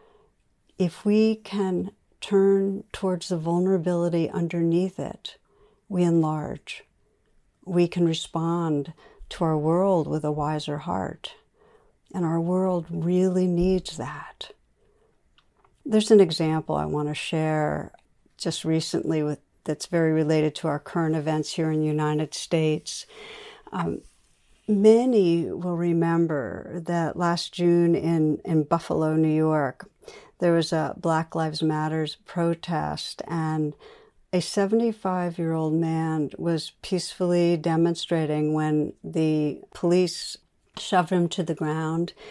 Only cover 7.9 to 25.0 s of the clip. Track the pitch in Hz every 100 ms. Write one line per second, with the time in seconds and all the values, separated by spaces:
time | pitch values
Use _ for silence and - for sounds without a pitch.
7.9 | 180 170 160 - 165 165 170 165 147 143
8.9 | - - - - - 165 156 156 170 196
9.9 | 185 143 151 151 151 147 151 151 147 151
10.9 | 95 92 - - - _ _ _ _ _
11.9 | _ _ 185 170 165 170 185 190 180 160
12.9 | 170 165 180 185 185 185 170 180 185 -
13.9 | - 127 143 - - - - _ _ _
14.9 | _ _ _ _ _ _ _ _ _ -
15.9 | 214 214 214 180 165 160 160 156 151 151
16.9 | 151 147 151 - 160 156 156 151 151 -
17.9 | - _ _ _ _ 170 - 160 160 160
18.9 | 165 156 160 151 139 _ _ - 151 -
19.9 | 175 160 160 151 156 156 151 160 147 -
20.9 | 175 160 160 151 156 151 - 160 156 156
21.9 | 151 151 151 156 - - 165 156 151 -
22.9 | - - - - - - - - 185 170
23.9 | - - _ _ _ _ _ - 208 214
24.9 | 226